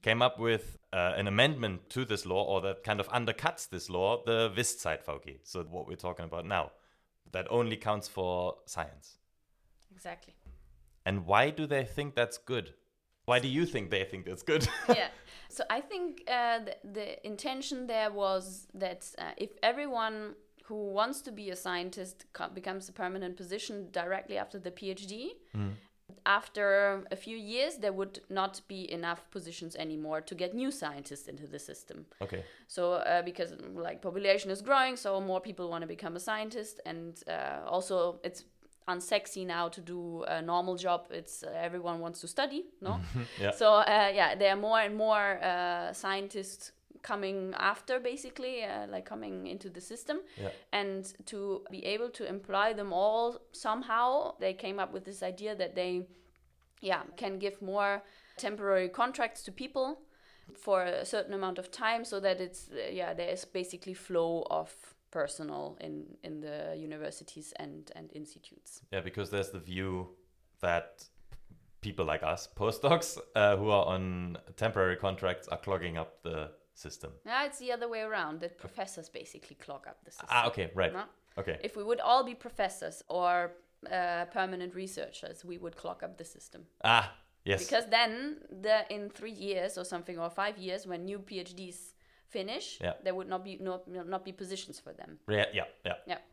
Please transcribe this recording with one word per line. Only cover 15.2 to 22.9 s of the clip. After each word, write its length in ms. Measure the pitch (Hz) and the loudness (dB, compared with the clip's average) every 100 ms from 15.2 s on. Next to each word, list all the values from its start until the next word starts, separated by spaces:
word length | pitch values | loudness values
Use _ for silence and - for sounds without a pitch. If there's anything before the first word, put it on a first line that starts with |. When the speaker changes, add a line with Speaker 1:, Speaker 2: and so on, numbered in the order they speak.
| - - - | -18 -18 -16
Speaker 2:
So 140 | - - | -6 -2
I 120 | 226 | -2
think, 400 | 285 403 359 277 - | -2 -4 -4 -4 0
uh, 320 | 247 240 226 | 2 4 2
the, 160 | 214 - 202 | -2 -10 -8
the 340 | 202 208 - - | -6 -6 -6 -8
intention 600 | 208 294 262 269 262 247 | -6 -4 -4 -4 -6 0
there 240 | 226 214 | 2 2
was 560 | 202 196 190 190 190 - | 2 2 2 0 -12 -14
that, 360 | 190 190 180 - - | -4 -4 -4 -10 -8
uh, 140 | 82 - | -8 -4
if 140 | 202 - | -6 2
everyone 720 | 214 247 294 247 220 220 214 - - _ | 2 2 -2 0 0 -2 -8 -10 -18 _
who 240 | - 214 202 | -10 -6 -2
wants 280 | 196 226 277 | 2 2 2
to 100 | - | -8
be 180 | 214 202 | -10 -8
a 60 | 180 | -6
scientist 680 | - 175 180 190 185 185 - | -2 -2 -2 -6 -10 -12 -18
co-, 160 | - 175 | -8 -6
becomes 400 | 185 190 190 | -4 -6 -6
a 40 | 190 | -8